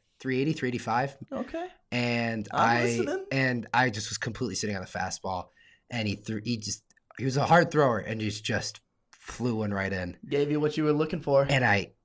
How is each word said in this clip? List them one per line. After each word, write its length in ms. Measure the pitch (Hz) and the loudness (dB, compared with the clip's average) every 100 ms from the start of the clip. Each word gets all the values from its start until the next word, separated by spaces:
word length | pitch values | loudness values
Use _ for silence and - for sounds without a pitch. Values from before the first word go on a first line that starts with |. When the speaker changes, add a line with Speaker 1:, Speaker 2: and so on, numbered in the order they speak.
| _ - | _ -10
Speaker 1:
three 200 | 131 127 | -2 0
eighty, 120 | 143 | 0
three 160 | 156 127 | 0 -2
eighty-five. 480 | 117 113 117 139 - - | -2 0 0 0 -6 -12
Speaker 2:
Okay. 340 | 269 247 330 359 - - | -10 -8 -8 -10 -14 -6
Speaker 1:
And 580 | 123 120 120 117 113 104 | -2 0 0 0 -4 -4
Speaker 2:
I'm 260 | - 113 120 | 0 2 4
Speaker 1:
I 40 | |
Speaker 2:
listening. 420 | 120 117 113 381 - | 2 2 0 -2 -2
Speaker 1:
and 340 | 135 131 123 - | 0 2 0 0
I 180 | 123 127 | 2 2
just 200 | 107 104 | 0 -6
was 80 | - | -6
completely 360 | - 104 120 | -6 -4 -4
sitting 220 | 95 104 98 | -4 -4 -4
on 60 | |
the 60 | 90 | -6
fastball. 580 | 90 92 - 95 92 - _ - _ - | -6 -6 -4 -4 -6 -8 _ -20 _ -8
And 160 | 120 107 | -4 -2
he 100 | 101 | -4
threw, 240 | - 110 | -4 -6
he 140 | 117 113 | -4 -6
just, 240 | 104 - _ _ _ - | -6 -10 _ _ _ -4
he 60 | |
was 120 | 131 127 | -2 2
a 100 | 127 | 6
hard 240 | 170 165 | 6 6
thrower, 280 | 151 139 107 | 4 4 2
and 220 | 87 113 | -2 -2
he's 200 | 107 104 | -2 -2
just 400 | - 107 - - _ _ _ | -2 -2 -4 -10 _ _ _
flew 440 | - - - 120 110 | -20 -14 -4 -2 0
one 160 | 104 | 0
right 200 | 98 98 | 0 -2
in. 240 | 95 90 - - | -2 -4 -8 -4
Speaker 2:
Gave 220 | 143 143 | 0 0
you 100 | 151 | 2
what 160 | 151 156 | 0 2
you 80 | |
were 80 | 151 | 2
looking 280 | 151 156 165 | 2 0 -2
for. 260 | 147 139 139 | 4 4 6
Speaker 1:
And 160 | 139 | 4
I 280 | 120 101 - _ | 4 4 0 _